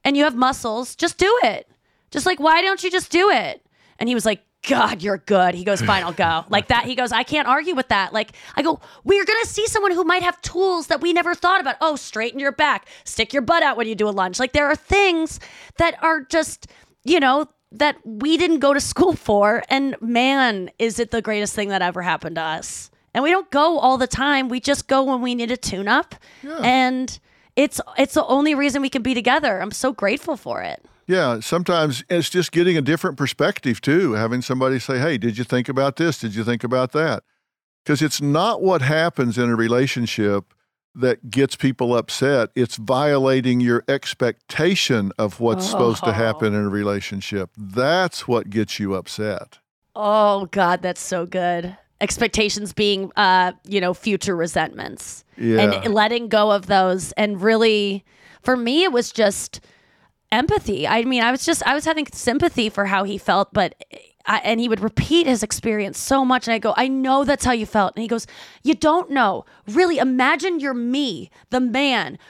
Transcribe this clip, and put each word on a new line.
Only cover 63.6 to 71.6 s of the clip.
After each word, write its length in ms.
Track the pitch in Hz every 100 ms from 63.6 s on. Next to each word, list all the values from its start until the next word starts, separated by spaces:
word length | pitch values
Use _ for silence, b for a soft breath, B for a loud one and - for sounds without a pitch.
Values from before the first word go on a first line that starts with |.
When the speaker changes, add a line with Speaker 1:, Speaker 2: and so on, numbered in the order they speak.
| 180 - - - - _ -
Speaker 1:
I, 120 | 220
and 200 | - 226
he 80 | 240
would 120 | 214
repeat 460 | 214 - - 339 320
his 160 | 233
experience 560 | 214 - 226 214 202 -
so 260 | - 269
much. 240 | 254 254 240
And 60 |
I 40 | 226
go, 160 | 226 -
"I 120 | 262
know 360 | 269 262 269
that's 200 | 277 285
how 80 | 247
you 120 | 240
felt." 280 | 214 214 185
And 80 | -
he 60 | 226
goes, 180 | 226 - B B B
"You 100 | 269
don't 340 | 311 311 302 330
know. 340 | 277 208 - - b -
Really, 300 | 247 359 277
imagine 600 | 262 254 254 320 370 330
you're 160 | 269
me, 560 | 247 240 269 269 165 185 b _
the 100 | 254